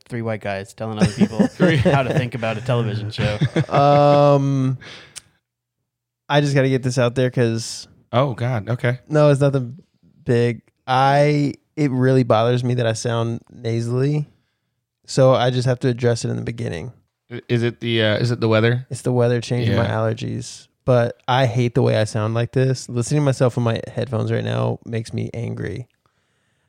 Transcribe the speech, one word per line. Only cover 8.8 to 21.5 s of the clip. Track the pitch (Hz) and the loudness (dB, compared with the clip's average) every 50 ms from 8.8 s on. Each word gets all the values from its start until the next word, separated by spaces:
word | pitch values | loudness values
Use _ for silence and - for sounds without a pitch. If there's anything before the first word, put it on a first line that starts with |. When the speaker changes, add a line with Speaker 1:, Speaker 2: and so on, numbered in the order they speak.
| - 120 127 131 _ - | -2 -2 -2 -4 _ 0
Speaker 3:
No, | 156 151 151 147 | 2 4 6 6
it's | 143 131 | 6 4
nothing | 143 139 135 139 127 120 131 175 - _ _ _ _ 85 _ _ - | 4 2 2 0 -4 -4 -10 -14 -20 _ _ _ _ _ _ _ -2
big. | - 123 117 120 120 117 110 - _ _ _ - - | 0 2 2 2 0 -2 -4 -10 _ _ _ -4 0
I, | 127 127 135 139 139 143 147 147 147 147 143 139 - - _ _ - | 2 4 4 4 4 4 4 4 2 2 0 -2 -4 -6 _ _ -4
it | - 147 143 | -2 0 0
really | 131 127 127 131 131 131 127 | 2 2 2 4 4 4 4
bothers | 120 117 107 113 120 123 123 123 | 4 4 4 4 2 2 0 0
me | 120 120 | -2 -2
that | 123 120 | 0 0
I | 113 113 | -2 -2
sound | - - 123 117 117 117 117 117 - _ _ | -2 -2 -4 -2 -2 -2 -4 -4 -8 _ _
nasally, | - - 123 117 113 117 117 117 123 127 135 143 151 151 147 - _ _ _ _ _ _ _ _ _ _ _ _ _ _ _ | -20 -10 -6 -4 -4 -4 -2 -2 -2 0 0 0 0 -2 -4 -6 _ _ _ _ _ _ _ _ _ _ _ _ _ _ _
so | - - - 131 131 131 | -4 2 4 6 6 6
I | 107 120 120 | 4 2 2
just | 123 127 120 131 | 0 0 0 0
have | 123 - | -2 0
to | - 131 | 0 -2
address | 120 127 131 117 117 117 - | -2 0 0 0 0 0 -2
it | 123 | -6
in | 117 | -6
the | 117 | -6
beginning. | 117 - 117 117 117 117 95 82 92 123 - _ _ _ _ _ _ - | -6 -8 -8 -8 -8 -8 -8 -8 -10 -12 -14 _ _ _ _ _ _ -18
Speaker 2:
I-, | 120 120 - | -16 -14 -6
is | - 123 120 | -2 -2 0
it | 117 120 113 - | 0 0 -4 -4
the, | - 120 117 113 | -4 -2 0 2
uh, | 110 107 107 | 2 2 2
is | - 120 120 | 0 0 -2
it | 120 113 | -2 0
the | 110 110 | 0 2
weather? | 110 110 110 117 120 123 131 - | 2 4 4 2 0 0 -4 -8
Speaker 3:
It's | 135 - | -12 -6
the | - 127 | -4 -2
weather | 123 123 120 120 123 120 | 0 2 2 2 0 -2
changing | 113 - 127 120 120 117 117 | -2 -4 -4 -2 0 0 0
my | 117 117 | 0 0
Speaker 2:
Yeah. | - 110 | 0 -2
Speaker 3:
allergies, | 110 113 110 110 120 123 113 113 117 120 - - - - _ _ _ - | -2 -2 -2 -4 -4 -6 -8 -8 -8 -10 -12 -16 -20 -20 _ _ _ -2
but | - 127 120 117 117 - _ - - | 2 2 2 2 0 -4 _ -4 0
I | 123 127 135 | 0 2 2
hate | 120 | 2